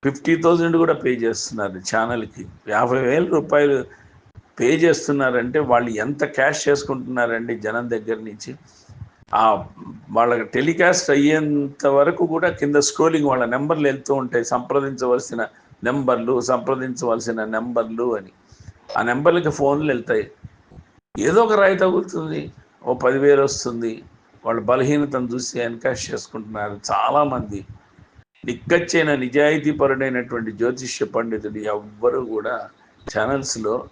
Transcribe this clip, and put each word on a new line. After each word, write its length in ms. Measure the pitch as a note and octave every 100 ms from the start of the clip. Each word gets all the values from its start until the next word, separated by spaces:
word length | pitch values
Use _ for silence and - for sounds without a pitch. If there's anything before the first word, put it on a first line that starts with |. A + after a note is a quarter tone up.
ఫిఫ్టీ 320 | C#3 C#3 - E3
థౌజండ్ 400 | E3 E3+ E3+ E3
కూడా 180 | E3
పే 160 | D#3 C3+
చేస్తున్నారు 640 | B2+ A2+ A2+ - A2+ G2+
ఛానల్కి. 720 | F#2+ F#2+ A2 A2+ A#2+ G#2 - F2 - -
యాభై 320 | G#2+ A#2+ B2+
వేల 240 | B2 D3
రూపాయలు 600 | F3 D#3+ - D3 C#3+ C3+ B2 - - _ _ - _ -
పే 60 | A#2+
చేస్తున్నారంటే 920 | D#3+ E3+ D3+ - C#3+ C3+ B2 A#2+ D3
వాళ్ళు 320 | C#3 A#2+ A#2
ఎంత 340 | G#2+ A2+ C#3+
క్యాష్ 440 | D3 - C3+ D3 -
చేసుకుంటున్నారండి 920 | C#3+ C#3+ C3 B2 B2+ A#2 A2+ A#2 A#2
జనం 320 | G#2+ A#2 A#2+
దగ్గర 260 | A2+ G#2+ A2
నుంచి. 380 | A2 G#2 - D3 _ _ _ - - _ -
ఆ 320 | G#2+ A2 G2+ F2+ - - - -
వాళ్ళకి 340 | G#2 A#2+ A#2+
టెలికాస్ట్ 680 | A2 B2 D3 E3 F3+ F3+ -
అయ్యేంత 760 | C#3+ C#3+ D#3 D3+ D3 C#3+ C#3+ C#3+
వరకు 400 | C#3 C#3+ F3 F3
కూడా 220 | D#3+ F3
కింద 280 | - C#3+ D3
స్క్రోలింగ్ 480 | C#3+ - D#3+ D#3+
వాళ్ళ 200 | C#3+ C3
నెంబర్లు 440 | A#2 B2 D3 D#3+ C#3+
వెళ్తూ 260 | C3+ -
ఉంటాయి, 300 | C#3 B2+ B2
సంప్రదించవలసిన 1000 | A#2 B2 B2 C#3 C#3 C3 B2+ B2 B2+ A#2 G#2+ - _ -
నెంబర్లు, 560 | A2 C#3 C3 B2 A2+ B2+
సంప్రదించవలసిన 1040 | A#2+ B2+ A#2 C3+ C3 B2 B2 A2+ A2+ A2+
నెంబర్లు 720 | A2 A2 A#2+ A#2 A2 A2+ B2 A2
అని. 140 | F#2 _ _ _ - - _ -
ఆ 60 |
నెంబర్లకి 480 | A#2 B2 D#3+ E3+ D#3
ఫోన్లు 420 | D3 C#3 C#3+ D#3
వెళ్తాయి, 380 | B2+ A2 A2+ G2+ - - _ _ - - _ _ -
ఏదో 220 | A2 F#3
ఒక 100 | A3+
రాయి 240 | G#3+ G3 F#3+
తగులుతుంది, 760 | F#3 F3 F#3 F3 D#3+ D#3 D3 - _ _ -
ఓ 80 |
పదివేలు 480 | B2 B2 C3+ C#3 C#3
వస్తుంది. 600 | C#3 - B2+ A#2 A#2 A2 - _ _ _ A2+
వాళ్ళ 140 | A#2
బలహీనతను 680 | G#2 B2+ C3 D3 C#3+ C3+ B2
చూసి 260 | A#2+ B2 C3
ఎన్కాష్ 540 | A#2 A#2 C3 B2 -
చేసుకుంటున్నారు 680 | A2 - A2 G#2+ G#2+ G#2 G2+ -
చాలామంది. 720 | G2+ A#2 C#3 D3 B2+ G#2+ G2 F#2+ - _ _ - _ _ _ -
నిక్కచ్చైన 680 | A#2+ - F3 F3 E3+ D#3
నిజాయితీ 560 | C#3+ B2+ C3+ D3 D#3 C#3+
పరుడైనటువంటి 840 | D3+ C#3 C3+ C3+ B2+ A#2+ A#2+ A2
జ్యోతిష్య 540 | G2+ A#2 B2+ B2+ - C3+
పండితుడు 520 | B2 A#2 A2 G#2 G#2+
ఎవ్వరూ 680 | G#2 G#2 G#2+ G#2 A#2+ C3+
కూడా 440 | B2 A2 G#2+ A#2+ G#2 _ _ _ - G#2+
ఛానల్స్లో 640 | A2 C#3 C3+ - G#2+ A#2+ -